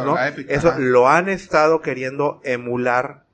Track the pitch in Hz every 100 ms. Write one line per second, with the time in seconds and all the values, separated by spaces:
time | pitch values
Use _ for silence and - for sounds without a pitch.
0 | 135 127 139 143 139 139 - 131 127 123
1 | 127 160 190 185 - 160 156 160 151 127
2 | 131 139 143 - 139 123 123 123 123 123
3 | 135 139 _